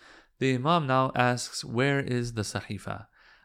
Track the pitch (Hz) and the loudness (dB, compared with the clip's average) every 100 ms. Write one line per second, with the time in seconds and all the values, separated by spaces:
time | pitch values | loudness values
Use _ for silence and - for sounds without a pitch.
0 | - - _ _ 135 127 135 170 139 131 | -20 -20 _ _ 2 2 2 2 4 2
1 | 131 - 123 123 - - 147 117 139 139 | 2 2 2 0 -4 -10 -4 0 2 2
2 | - 123 120 113 104 101 - 101 - 101 | 0 -2 -2 -4 -4 -6 -6 -8 -8 -12
3 | - _ - - | -14 _ -20 -20